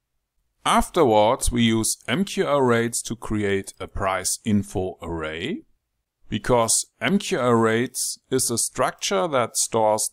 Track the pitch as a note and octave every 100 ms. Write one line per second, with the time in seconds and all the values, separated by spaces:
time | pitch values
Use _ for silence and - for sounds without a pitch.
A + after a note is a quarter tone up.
0 | _ _ _ _ _ _ D3 D3+ - F#3
1 | C#3 G#2+ G#2+ C3+ - A#2+ A2+ A2+ A2 -
2 | - B2 G3 - D#3 C#3+ B2+ A#2 A#2 -
3 | - A2+ - G#2+ G2+ G2 F#2+ - F#2 -
4 | G2 F#2+ F#2 - - G#2 G2 G2+ F#2 -
5 | E2+ E2 D#2 D#2+ A2+ B3+ - _ _ _
6 | _ _ - A2 - B2 A2+ - - -
7 | B2 G3 - E3+ B2 A#2 A2+ A2+ B2+ -
8 | - - - C3 - A#2 - - C3+ -
9 | - G3 F3+ C#3 A2+ - - A2+ A2 G#2+
10 | -